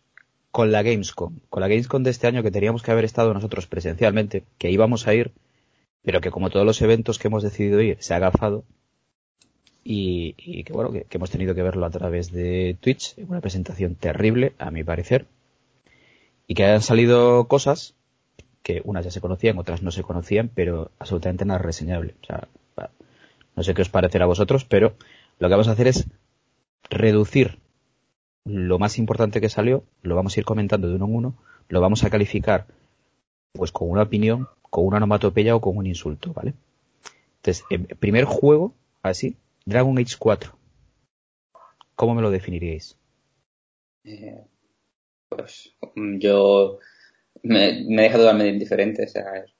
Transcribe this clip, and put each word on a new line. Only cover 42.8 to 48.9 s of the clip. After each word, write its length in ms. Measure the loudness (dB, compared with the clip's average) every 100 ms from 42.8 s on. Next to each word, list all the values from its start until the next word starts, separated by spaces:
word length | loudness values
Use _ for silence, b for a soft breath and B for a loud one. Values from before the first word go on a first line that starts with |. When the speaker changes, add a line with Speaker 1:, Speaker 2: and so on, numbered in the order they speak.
| -14 _ _ _ _ _ _ _ _ _ _ _
Speaker 2:
Eh, 400 | -20 -20 -18 -20 -20 _ _ _ _ _ _ _ -14
pues, 460 | -12 -12 -14 -20 _ -14 -8
mm, 220 | -6 0
yo 640 | 4 6 6 6 4 0 b b b b b -10
me, 420 | 0 2 2 0 -2
me 160 | 4
deja 140 | 4 6
totalmente 360 | 6 6 2
indiferente, 500 | -2 -2 0 0